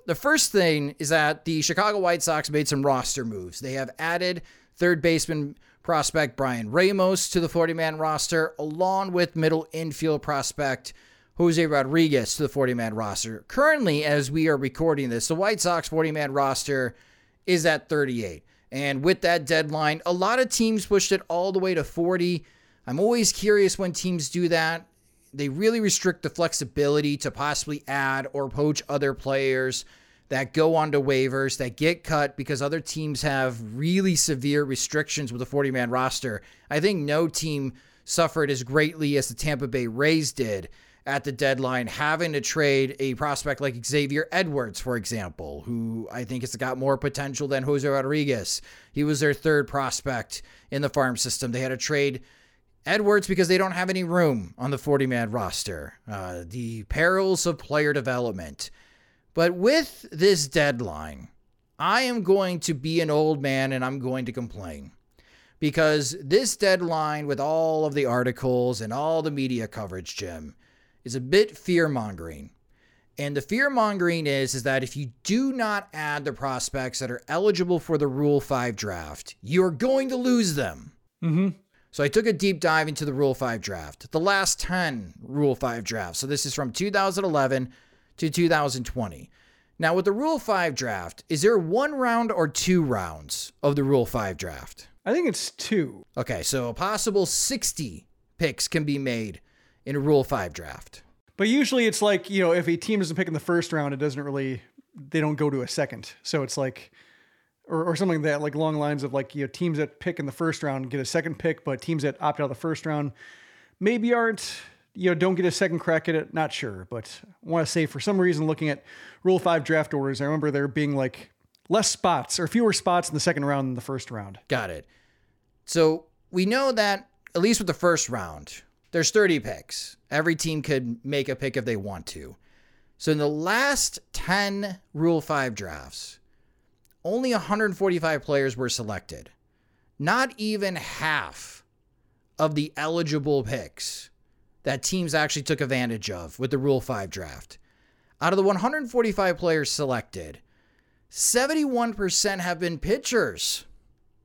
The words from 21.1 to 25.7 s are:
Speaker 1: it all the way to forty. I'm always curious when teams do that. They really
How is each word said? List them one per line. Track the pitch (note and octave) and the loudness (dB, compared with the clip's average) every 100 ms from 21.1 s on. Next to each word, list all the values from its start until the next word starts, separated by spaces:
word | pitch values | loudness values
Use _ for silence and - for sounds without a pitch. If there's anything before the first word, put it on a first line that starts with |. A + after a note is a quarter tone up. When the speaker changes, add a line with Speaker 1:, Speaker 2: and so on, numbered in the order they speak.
Speaker 1:
it | F#3+ - | 0 0
all | E3+ F#3+ | -2 0
the | F#3+ | 0
way | F#3+ E3+ | 2 0
to | |
forty. | C#3 - E3+ F#3 F3 E3+ - _ _ _ - | -2 0 0 2 2 0 -6 _ _ _ -8
I'm | C3+ | 0
always | G#3 A#3+ G#3 | 2 4 2
curious | - G3+ G#3 G3 - | 2 4 6 4 2
when | F#3 | -4
teams | E3+ F#3 F3 C#3 | -2 -2 -2 -4
do | F3 F3 | -2 2
that. | E3 D#3+ E3 - _ _ _ _ | 2 0 -2 -10 _ _ _ _
They | C3+ C#3+ | -6 -4
really | C#3 A3 | 2 2